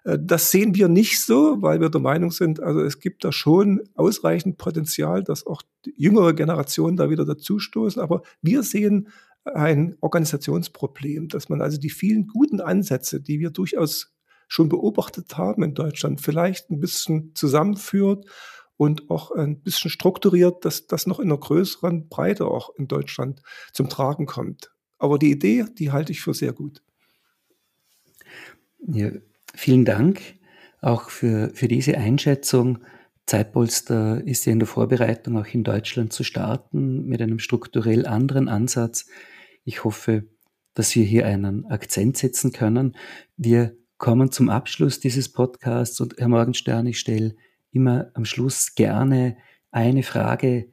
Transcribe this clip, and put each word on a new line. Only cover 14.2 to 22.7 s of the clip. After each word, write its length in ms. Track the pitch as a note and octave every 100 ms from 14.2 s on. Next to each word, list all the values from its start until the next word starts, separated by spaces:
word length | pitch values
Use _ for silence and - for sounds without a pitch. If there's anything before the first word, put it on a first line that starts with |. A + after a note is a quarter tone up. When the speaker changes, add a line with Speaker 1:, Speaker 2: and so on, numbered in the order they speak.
| _ _ -
Speaker 1:
schon 220 | - D#3+
beobachtet 640 | F3 G#3 G#3 - - - -
haben 260 | F#3 A3
in 120 | D#3+
Deutschland, 480 | C3+ D#3 C#3 D3+ C#3+
vielleicht 480 | - D#3 F3+ F#3 -
ein 100 | D3
bisschen 540 | F3 - - D#3+ D#3
zusammenführt 880 | - D3 D3 G3 G3+ - G3 G3 G3+ - - - - - -
und 320 | D3 D3+ -
auch 200 | D#3+ -
ein 300 | - D3 D3
bisschen 320 | - - D#3+
strukturiert, 720 | - F#3 F#3+ G3+ F3 F3+ F3
dass 240 | E3+ - -
das 180 | E3+ -
noch 140 | F#3+
in 80 | G3+
einer 100 | C#3+
größeren 720 | - D#3 F#3+ - F3 E3+ D#3
Breite 380 | - E3+ G3+ -
auch 280 | A#2+ -